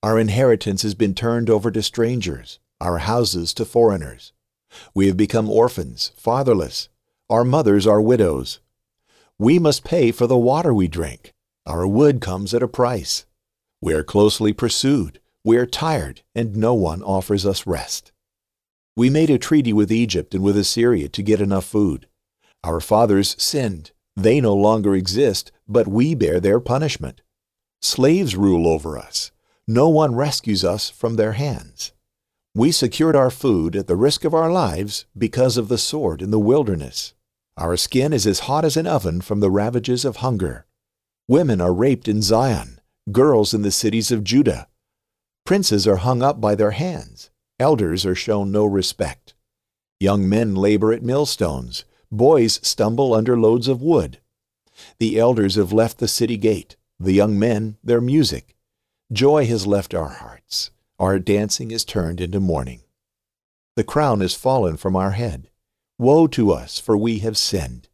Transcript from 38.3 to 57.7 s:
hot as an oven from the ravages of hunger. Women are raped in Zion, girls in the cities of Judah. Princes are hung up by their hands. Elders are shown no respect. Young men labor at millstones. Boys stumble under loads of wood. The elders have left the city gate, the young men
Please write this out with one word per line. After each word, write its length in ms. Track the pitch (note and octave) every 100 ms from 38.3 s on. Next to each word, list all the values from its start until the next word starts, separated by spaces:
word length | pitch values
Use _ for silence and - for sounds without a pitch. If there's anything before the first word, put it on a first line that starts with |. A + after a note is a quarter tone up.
| F#2+
hot 220 | - C#3+
as 140 | D#3+ D3
an 80 | E3
oven 360 | D#3 F#2+ E2+
from 180 | F#2+ G#2
the 100 | G2+
ravages 560 | G2 G#2 B2 A2+ B2 C#3
of 120 | A2
hunger. 500 | B2+ A2+ F2 B1 - _ _ _ _ _ -
Women 340 | C#3 E3 G2+
are 120 | F2
raped 340 | F2+ B2+ B2 -
in 140 | G#2+
Zion, 580 | G2+ A2 C3 G2 A1+ - _ _ -
girls 440 | G2+ D3 A#2+ G#2 A2
in 80 |
the 80 | G2+
cities 400 | - A2+ A2+ G#2
of 120 | A#2
Judah. 440 | G2 B2 C3+ D2+ - _ _ _ _ _ _ _ -
Princes 420 | G3 F#3+ G#2 G2
are 100 | F#2+
hung 240 | A2 B2+
up 180 | C3+ D3
by 140 | G#2+
their 180 | G#2 G#2
hands. 600 | G2+ F3 F3 - - - _ _ _
Elders 460 | C3 C#3+ F#2 F2+ F#2+
are 80 |
shown 380 | F2+ - G#2+ G2
no 140 | G#2 G#2
respect. 680 | G2 F2+ - F2 - _ _ _ _ _ _ _ _
Young 300 | F#2+ G2+ F#2+
men 240 | G#2+ A#2
labor 400 | F#2+ G2+ G#2+ G#2+
at 80 | A#2
millstones. 840 | A#2+ C3+ D3 - F2 C2+ A#1+ - - _ _
Boys 480 | G#2+ B2+ D#3+ A2+ -
stumble 540 | - - G#2+ A#2 C3+ A2+
under 200 | A2+ B2
loads 320 | A2 A#2+ A#2+
of 140 | B2+
wood. 380 | C#3+ D#3+ D#2 - _ _ _ _ _ _ - _
The 180 | A2+ A2
elders 380 | A#2 A#2 G2 G2
have 180 | F#2
left 240 | G#2+ A2+ -
the 100 | A#2
city 300 | - A#2 A2+
gate, 380 | A2 G2 - - _ _
the 140 | F#2
young 260 | G2 G#2 G2+
men 380 | A2+ G#2+ A2